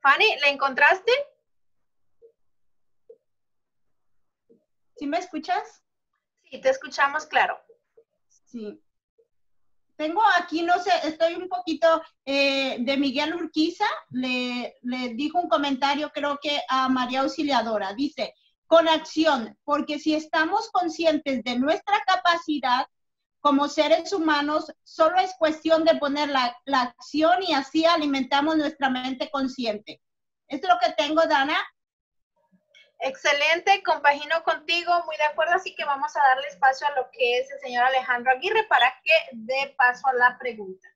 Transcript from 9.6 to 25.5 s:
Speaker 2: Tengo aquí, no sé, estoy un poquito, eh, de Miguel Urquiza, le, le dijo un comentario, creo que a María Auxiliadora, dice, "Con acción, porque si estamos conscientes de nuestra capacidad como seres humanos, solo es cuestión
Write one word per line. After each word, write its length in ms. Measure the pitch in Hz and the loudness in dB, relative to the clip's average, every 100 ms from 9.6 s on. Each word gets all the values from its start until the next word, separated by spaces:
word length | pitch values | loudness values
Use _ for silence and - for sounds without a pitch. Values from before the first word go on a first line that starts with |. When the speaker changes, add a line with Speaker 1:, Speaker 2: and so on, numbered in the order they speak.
| _ _ _ _ | _ _ _ _
Speaker 2:
Tengo 240 | 311 359 440 359 | -6 0 2 2
aquí, 260 | 349 311 | 0 -4
no 160 | 339 359 | 0 0
sé, 120 | 370 349 | 2 0
estoy 320 | 311 311 330 339 | -2 -2 -2 -2
un 140 | 359 | -8
poquito, 520 | 359 349 320 330 320 - _ - | -8 -6 0 2 2 -2 _ -4
eh, 520 | 277 277 277 269 - | 0 0 0 -4 -4
de 180 | 240 277 | -2 0
Miguel 380 | 277 254 294 339 | 0 -2 -4 -4
Urquiza, 500 | 330 311 330 359 415 622 - | -6 -2 -2 0 -4 -4 -8
le, 680 | 247 254 254 247 247 240 _ | -6 -4 -2 -2 -6 -8 _
le 280 | 247 254 247 | -8 -6 -6
dijo 280 | 226 294 359 | -4 -2 -2
un 100 | 349 | 0
comentario, 600 | 311 285 262 277 285 294 | 0 0 0 0 0 -4
creo 280 | - 285 285 | -4 -4 -4
que 200 | 302 294 - | -4 -4 -2
a 180 | 262 262 | -2 0
María 320 | 262 247 262 | 0 -2 -2
Auxiliadora, 720 | 277 320 294 254 226 214 190 | -2 -2 0 0 0 -4 -4
dice, 400 | 202 285 - 208 _ _ _ _ | -6 -6 -6 -10 _ _ _ _
"Con 220 | 330 330 | 4 6
acción, 720 | 320 311 - 320 269 214 - - | 0 -2 0 2 2 -2 -12 -4
porque 340 | 294 302 294 | -2 -2 -4
si 160 | 311 311 | -2 -2
estamos 540 | 311 330 320 403 440 | -2 -2 0 -2 -2
conscientes 720 | 381 349 320 330 302 285 262 | -2 -2 0 0 0 -2 -4
de 160 | 233 247 | -4 -2
nuestra 420 | 277 359 - 415 427 | 0 -2 0 -2 0
capacidad 800 | 370 349 339 330 294 254 254 - _ _ _ _ _ | 0 2 0 -2 -4 0 -2 -2 _ _ _ _ _
como 260 | 294 277 285 | 2 2 2
seres 440 | - 302 330 330 | 0 2 2 2
humanos, 600 | 392 320 294 294 311 330 - | -2 2 2 2 -2 -4 -14
solo 340 | _ - 320 359 | _ 2 2 4
es 160 | 381 - | 0 0
cuestión 480 | 311 | 0